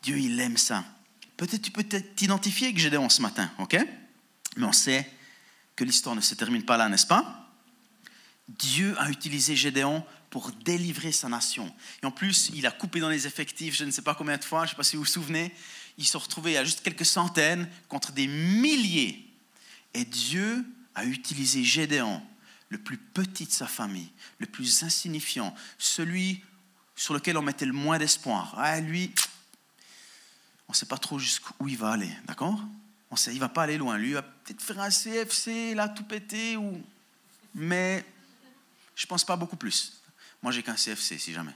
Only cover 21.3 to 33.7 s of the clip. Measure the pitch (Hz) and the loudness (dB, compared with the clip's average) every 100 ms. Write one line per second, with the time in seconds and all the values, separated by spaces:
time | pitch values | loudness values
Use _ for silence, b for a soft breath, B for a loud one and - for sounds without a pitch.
21.3 | 139 135 135 120 151 151 147 113 95 - | -2 2 4 4 4 4 2 0 -2 -8
22.3 | - B B B 104 107 127 - - 185 | -20 B B B -12 -10 -12 -6 -2 -2
23.3 | 190 156 - 120 - 107 95 85 - B | -4 -2 -2 -2 -4 -4 -4 -8 -16 B
24.3 | B 110 - 127 - 165 - 175 156 - | B -12 -6 2 2 2 -2 -2 -4 -4
25.3 | - 101 - B B - - 170 180 185 | -4 -4 -6 B B -2 0 -2 0 0
26.3 | 190 - _ _ _ _ - - 147 160 | -2 -8 _ _ _ _ -8 -2 0 0
27.3 | 165 143 139 139 135 147 160 151 - 135 | 0 0 -2 -2 0 2 2 2 0 2
28.3 | 104 87 - 147 160 160 170 - - - | -2 -2 -2 0 0 -2 -2 -2 0 -2
29.3 | - _ _ _ _ B B B B B | -4 _ _ _ _ B B B B B
30.3 | B B B - - 110 131 - 143 127 | B B B -4 -2 -2 -6 -4 -4 -2
31.3 | - - - 139 123 107 110 92 85 - | -2 -4 -8 -6 -2 -2 0 -2 -8 -12
32.3 | - 156 214 - - - _ _ 123 - | -6 -2 -2 -4 -14 -20 _ _ 0 0
33.3 | 127 131 - 156 | 0 -2 0 0